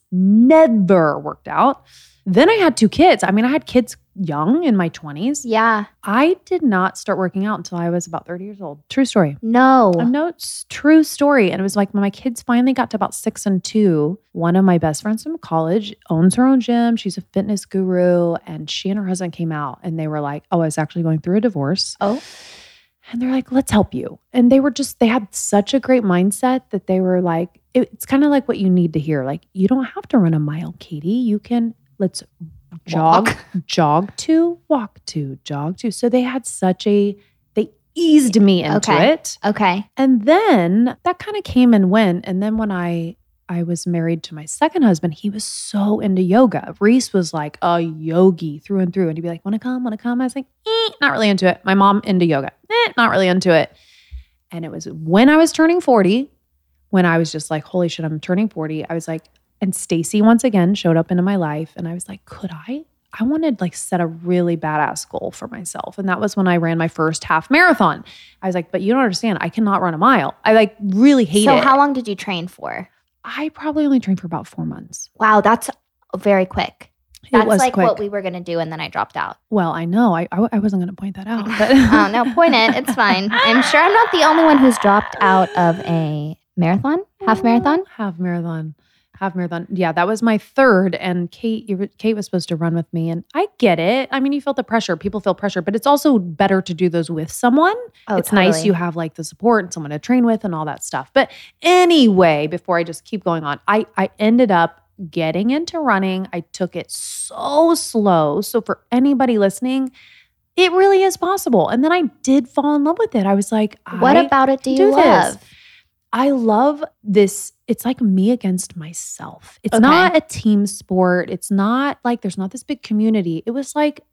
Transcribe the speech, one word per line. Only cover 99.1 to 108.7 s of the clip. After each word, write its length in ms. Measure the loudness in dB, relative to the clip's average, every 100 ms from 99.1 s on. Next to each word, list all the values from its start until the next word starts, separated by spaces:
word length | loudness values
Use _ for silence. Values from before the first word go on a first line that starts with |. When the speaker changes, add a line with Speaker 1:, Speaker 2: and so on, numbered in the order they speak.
Speaker 1:
the 100 | -10
support 400 | -16 -4 0 0
and 80 | -2
someone 200 | -10 -10
to 80 | -8
train 260 | -2 0 2
with 180 | 0
and 120 | -4 -6
all 100 | -6
that 180 | -10
stuff. 280 | -10 -10 -2
But 160 | 0 0 -4 -20 _
anyway, 880 | 2 4 4 6 4 6 4 2 -2
before 300 | -6 -2 -2
I 60 |
just 220 | -2 -8 -12
keep 180 | -8
going 200 | -4 -4
on, 160 | -4 -6 -2
I, 180 | -2 -2 -4
I 140 | -4 0
ended 320 | 2 2 4
up 300 | 2 0 -4 _ -18 -10
getting 420 | -6 -4 -2 -2
into 280 | -2 -4 -4
running. 480 | -2 0 -2 -4 -8
I 80 | -10 -12
took 240 | -8 -8 -8
it 160 | -12
so 800 | -14 -14 -10 -12 -8 -2 2 2 2
slow. 680 | -2 -2 2 2 2 -2
So 180 | -4 -6
for 200 | -6